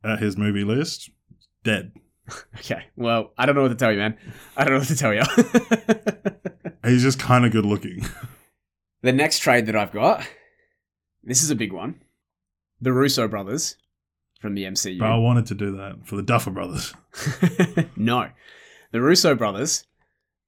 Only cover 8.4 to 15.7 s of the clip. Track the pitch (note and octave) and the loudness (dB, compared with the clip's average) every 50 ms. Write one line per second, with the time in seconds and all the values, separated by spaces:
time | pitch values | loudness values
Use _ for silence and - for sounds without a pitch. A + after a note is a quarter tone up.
8.4 | _ _ _ _ _ _ _ _ _ _ _ _ - B2+ C3 C3+ D3 D#3+ - - | _ _ _ _ _ _ _ _ _ _ _ _ 0 0 2 2 2 0 0 0
9.4 | - D3+ B2 B2 A2 A2 A2 G#2+ G#2 F#2 - G#2 A#2+ F3 A3 - - - - _ | 2 4 4 4 2 2 0 0 -2 -2 -2 0 2 2 2 0 -2 -12 -18 _
10.4 | _ _ _ _ _ _ _ _ _ _ _ _ _ _ _ _ - - B2+ C3 | _ _ _ _ _ _ _ _ _ _ _ _ _ _ _ _ -6 -4 -2 0
11.4 | D#3+ D3+ D3 G#2+ A2 F#2+ F#2 E2+ F#2+ C3+ E3+ - _ _ _ _ _ _ _ _ | 0 0 0 -2 -4 -6 -6 -8 -10 -10 -12 -14 _ _ _ _ _ _ _ _
12.4 | _ _ _ _ _ _ _ - B2 C3 B2+ B2+ C#3 C#3 C3+ - A#2 G#2 G2+ G2+ | _ _ _ _ _ _ _ -6 -2 0 2 2 2 2 2 0 -2 -2 -2 -6
13.4 | G2 F#2+ A#2 D#3 - - - _ _ _ _ _ _ _ _ _ _ _ _ _ | -6 -6 -6 -6 -6 -6 -10 _ _ _ _ _ _ _ _ _ _ _ _ _
14.4 | - G#2+ G2+ G2+ G2 F#2+ F#2+ - - G2+ F#2 F2+ A2 A2 A2+ A#2 A#2 A#2+ B2 A#2+ | -8 -6 -6 -6 -6 -6 -6 -6 -6 -6 -4 -2 0 2 2 4 4 4 4 2
15.4 | A2 - G#2+ G2+ G2+ G2+ | 2 0 -4 -6 -4 -6